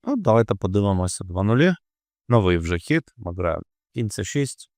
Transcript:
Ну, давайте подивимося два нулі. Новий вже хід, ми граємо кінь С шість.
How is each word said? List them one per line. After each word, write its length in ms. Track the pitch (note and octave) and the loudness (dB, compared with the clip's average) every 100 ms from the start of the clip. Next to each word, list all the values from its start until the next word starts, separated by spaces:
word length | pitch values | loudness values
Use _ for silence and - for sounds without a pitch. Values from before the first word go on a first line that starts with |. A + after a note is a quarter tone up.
Ну, 120 | - C#4 | -4 -2
давайте 380 | F3 A2+ A2+ | 2 2 2
подивимося 680 | G2 F#2+ G2+ G2+ F#2+ F2+ - | -2 -2 0 0 0 -2 -6
два 180 | F#2 F2+ | -8 -2
нулі. 320 | G2+ A#2+ F3 F3 _ _ _ _ - | 2 4 2 0 _ _ _ _ 0
Новий 300 | A#2+ F#2+ F2 | 2 4 2
вже 200 | E2 F2 | 0 -4
хід, 240 | - D#3+ - _ | -2 -2 -2 _
ми 180 | F2+ | -12
граємо 280 | F2+ F2 D#2+ - _ _ | -4 -4 -4 -10 _ _
кінь 160 | - A2 | -8 -6
С 140 | - | -6
шість. 460 | G2+ D3 C#3 - - | -6 -4 -4 -8 -20